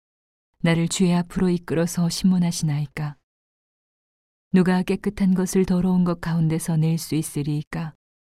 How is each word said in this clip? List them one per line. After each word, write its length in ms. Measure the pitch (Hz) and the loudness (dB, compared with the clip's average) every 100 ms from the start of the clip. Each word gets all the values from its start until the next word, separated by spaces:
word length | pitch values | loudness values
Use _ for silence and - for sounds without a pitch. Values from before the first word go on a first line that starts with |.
| _ _ _ _ _ - | _ _ _ _ _ -4
나를 280 | 165 165 165 | 0 2 0
주의 260 | - 185 | 0 2
앞으로 340 | 175 175 190 185 | 2 0 0 0
이끌어서 600 | 175 - 151 170 175 170 | 0 -2 -2 -2 0 -2
심문하시나이까? 1040 | - 185 185 170 170 156 147 147 - 147 143 _ _ _ _ _ _ _ _ _ _ _ _ _ | 2 2 2 0 0 -2 -2 -4 -6 -10 -10 _ _ _ _ _ _ _ _ _ _ _ _ _
누가 300 | 185 180 185 | 2 4 2
깨끗한 520 | 185 190 202 202 190 | 0 -2 -4 0 0
것을 300 | 185 180 190 | 2 0 0
더러운 400 | 185 180 185 180 | 2 2 2 2
것 160 | 180 170 | 0 -2
가운데서 560 | 170 165 160 160 - 160 | -2 0 0 0 -2 0
낼 220 | 160 165 | 0 0
수 160 | - | -2
있으리이까? 800 | 156 156 151 147 147 - 165 160 - _ _ | -4 -4 -4 -4 -4 -6 -10 -10 -14 _ _